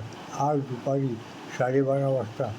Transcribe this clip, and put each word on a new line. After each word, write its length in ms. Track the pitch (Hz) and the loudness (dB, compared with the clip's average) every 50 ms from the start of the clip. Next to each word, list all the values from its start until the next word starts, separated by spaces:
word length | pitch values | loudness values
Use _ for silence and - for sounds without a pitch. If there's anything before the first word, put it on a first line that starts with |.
| 107 110 - - - - - - | -4 -8 -12 -12 -12 -8 -2 0
आज 200 | 139 147 151 143 | 2 2 2 2
दुपारी 500 | 135 - 123 117 - 139 135 139 139 131 117 110 - - - - - - - - | 0 -2 -4 -4 -2 0 2 2 2 0 -2 -4 -10 -12 -14 -14 -14 -8 -2 0
साडेबारा 500 | 131 127 131 139 139 135 135 139 139 135 | 0 4 4 4 4 4 4 2 4 2
वाजता 440 | 135 131 117 110 - - 135 110 104 | 2 2 0 -2 -2 -4 -4 -4 -4